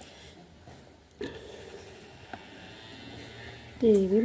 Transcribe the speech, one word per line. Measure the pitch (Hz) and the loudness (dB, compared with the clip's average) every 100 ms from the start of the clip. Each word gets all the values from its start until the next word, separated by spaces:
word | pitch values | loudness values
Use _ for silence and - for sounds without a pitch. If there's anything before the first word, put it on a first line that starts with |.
| - - - - - - - - - - - - - - - - - - - - - - - - - - - - - - - - - - - - - - 233 | -18 -18 -20 -20 -20 -20 -20 -20 -20 -20 -20 -12 -10 -10 -14 -16 -14 -16 -16 -18 -18 -18 -16 -16 -16 -18 -16 -18 -18 -16 -16 -16 -16 -16 -16 -16 -18 4 8
ఏవి | 208 185 202 | 8 8 6